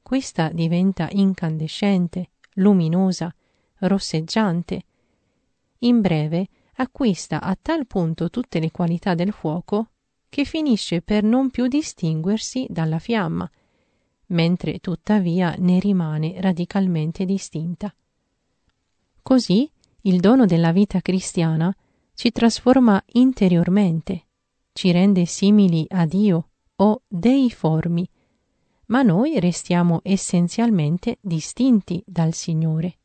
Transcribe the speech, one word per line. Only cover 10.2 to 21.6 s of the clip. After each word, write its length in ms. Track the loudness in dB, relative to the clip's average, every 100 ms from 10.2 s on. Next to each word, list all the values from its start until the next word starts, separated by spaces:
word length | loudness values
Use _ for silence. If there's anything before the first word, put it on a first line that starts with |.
| _
che 160 | -6
finisce 580 | -6 -4 0 0 0 -6
per 220 | -2 0
non 260 | 2 2 0
più 160 | -2 -2
distinguersi 1000 | -2 -4 -6 -4 -4 -2 -4 -4 -8 -8
dalla 300 | -4 -4 -4
fiamma, 500 | -2 -2 -2 -4 -8 _ _ _ _ _ _ _ _
mentre 520 | 0 0 0 -4 -8
tuttavia 760 | -8 -10 -2 0 0 0 0 0
ne 220 | 2 2
rimane 600 | 2 0 -2 -4 -4 -2
radicalmente 840 | -2 -2 -4 -2 0 0 -4 -4
distinta. 680 | -4 -4 -6 -8 -8 -8 -10 -14 _ _ _ _ _ _ _ _ _ _ _ _
Così 480 | 0 0 4 0 0 _ _ _
il 180 | 0 2
dono 260 | 4 6 6
della 240 | 4 2
vita 300 | 2 2 0
cristiana 760 | -2 -4 -4 -2 0 0